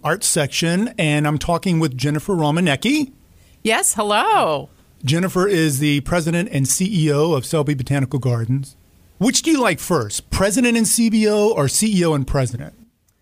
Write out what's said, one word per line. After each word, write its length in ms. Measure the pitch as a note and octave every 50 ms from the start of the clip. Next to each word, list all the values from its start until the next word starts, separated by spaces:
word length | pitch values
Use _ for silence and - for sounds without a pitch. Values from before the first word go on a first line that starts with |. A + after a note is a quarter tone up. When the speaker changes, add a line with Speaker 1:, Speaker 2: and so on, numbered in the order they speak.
| -
Speaker 1:
Arts 240 | D3 F3 G#3+ -
section, 680 | - - E3+ C#3+ C3 - - E3+ E3 E3+ F#3+ A3 B3+ -
and 280 | - E3 D3+ D3 D3 D3+
I'm 120 | D3 D3+
talking 420 | C#3 - - E3+ D#3+ - F#3+ E3+ D#3+
with 160 | D#3+ D3 B2+
Jennifer 380 | B2 B2+ D3 D3+ D3+ - - G3
Romanecki. 800 | E3 D3+ D3 D3+ F3 F#3 D#3 C3+ C3+ - A3+ D4 D#4 C#4 - - - _ _ - - - _ _ _ -
Speaker 2:
Yes, 300 | A3 - F4+ G4 - -
hello. 720 | G#3 G#3 G#3 G#3 A3 C4+ A4 G#4+ F#4 A#3+ E3 D3+ C3+ C#3 - _ _ _ _ _ -
Speaker 1:
Jennifer 460 | - B2+ D#3 E3+ F#3 F3+ F#3 F#3 F#3
is 320 | G3+ G3 E3 D#3+ D#3 C3+ C3
the 220 | D3+ D3 C#3+ C#3+
president 480 | C#3 - E3+ F3 D3 E3+ E3 E3+ E3+ -
and 160 | C#3+ C#3 C3+
C 380 | C3 - - F#3 G3+ A3 E3 D#3
E 80 | D3+ C#3+
O 180 | C#3+ D#3 F3
of 140 | D#3+ C3 -
Selby 280 | - E3+ D#3 C#3+ D3 D3
Botanical 460 | C3 B2+ - C#3+ C#3+ C3+ - - B2+
Gardens. 560 | B2 B2+ A#2+ A#2 A#2 A2+ C3 C#3 C3+ - - _ _ _ _ _ _ _ _
Which 260 | - F#3 C4+ C4 - -
do 80 | D#4+
you 100 | D#4+ C4+
like 180 | B3 G3+ D#3 -
first, 500 | - - F3 C#3+ A2 G#2 - - - -
president 460 | - - F#3+ G#3 F#3 C4 B3 A#3+ A#3
and 100 | A#3 A3
C 240 | - - A#3 A#3 A3+
B 200 | G#3+ A3 G#3+ G#3
O 220 | G#3+ G#3 G#3 A3
or 180 | G#3+ - C#3 C3
C 320 | - - G#3+ A3+ G3+ F3+
E 20 | E3+
O 80 | E3
and 160 | D3+ C#3 C3
president? 460 | - - C#3+ B2+ A2 A#2+ A2 - - - - - _ _ _ _ _ _ _